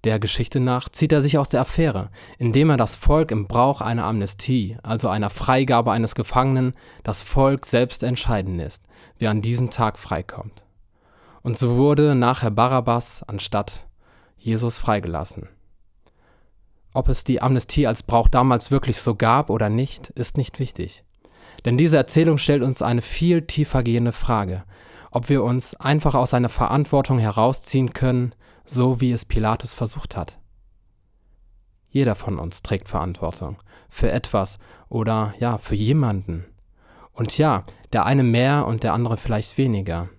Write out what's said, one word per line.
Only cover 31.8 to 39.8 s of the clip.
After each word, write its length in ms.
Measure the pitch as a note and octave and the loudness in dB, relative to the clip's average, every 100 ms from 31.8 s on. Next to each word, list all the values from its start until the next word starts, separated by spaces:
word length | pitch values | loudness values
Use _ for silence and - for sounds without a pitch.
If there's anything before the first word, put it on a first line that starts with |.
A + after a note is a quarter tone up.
| _ | _
Jeder 280 | C3+ B2 G2+ | 0 0 0
von 240 | - F#2 | -4 -6
uns 240 | E2 - | -6 -10
trägt 260 | - G2 - | -6 -6 -4
Verantwortung 720 | F2 F2+ F2 - - F2 F#2+ - - _ | -6 -6 -6 -8 -8 -12 -12 -18 -20 _
für 220 | - - | 0 0
etwas 460 | B2 - G#2 F#2 - - - - | 0 -2 -2 -2 -8 -20 -20 -8
oder, 460 | A#2 A2 A2 G#2 G2+ | -4 -2 -2 -2 -4
ja, 180 | A#2+ A2 | -4 -4
für 180 | - G#2 | -4 -2
jemanden. 720 | G#2+ D3+ B2+ G2 F#2 E2+ F#2 _ _ _ _ - - | 2 2 2 -2 -6 -10 -10 _ _ _ _ -20 -20
Und 240 | - A2+ - | -6 -4 0
ja, 260 | D3+ G2+ - - - | 2 0 -4 -20 -4
der 120 | A2+ F#2+ | 0 2
eine 180 | C#3 | 4
mehr 420 | B2 A#2 B2+ D3 - | 4 4 2 2 0
und 160 | A2 | -2
der 80 | A2+ | 0
andere 240 | - A#2+ A2+ | 0 -2 -4
vielleicht 420 | - B2 - - | -2 -4 -4 -2
weniger. 520 | C3 G#2 | 0 0